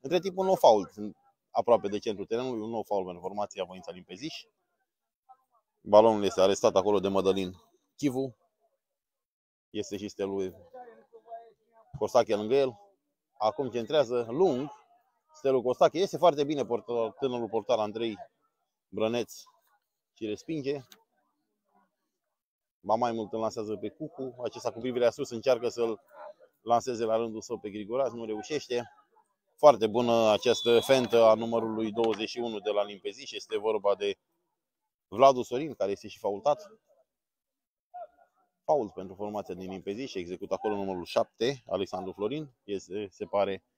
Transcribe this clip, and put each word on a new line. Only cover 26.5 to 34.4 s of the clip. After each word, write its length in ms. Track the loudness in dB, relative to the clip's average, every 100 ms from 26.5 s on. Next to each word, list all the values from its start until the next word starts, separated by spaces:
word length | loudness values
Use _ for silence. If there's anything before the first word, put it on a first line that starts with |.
| _
lanseze 440 | 0 0 0 -4
la 120 | 0 0
rândul 240 | -2 -8
său 180 | -10 -10
pe 120 | -8
Grigoraș. 420 | -10 -8 -4 -4
Nu 120 | -4
reușește. 680 | -8 -8 -4 -8 -4 -6 -6 _ _ _ _ _ _ _
Foarte 300 | 8 8 2
bună 440 | 2 2 4 4
această 500 | 4 4 2 4 4
fentă 440 | 6 2 4 6
a 100 | 8
numărului 580 | 6 2 -2 -2 -4 -4
douăzeci 360 | 0 0 0 -4
și 100 | -6
unu 200 | -6 -6
de 120 | -2
la 140 | -2
Limpezi. 520 | -2 -6 -10 -12 -14 -14
Este 220 | -6 -4
vorba 360 | -2 0 0
de 240 | 0 -2 -4 _ _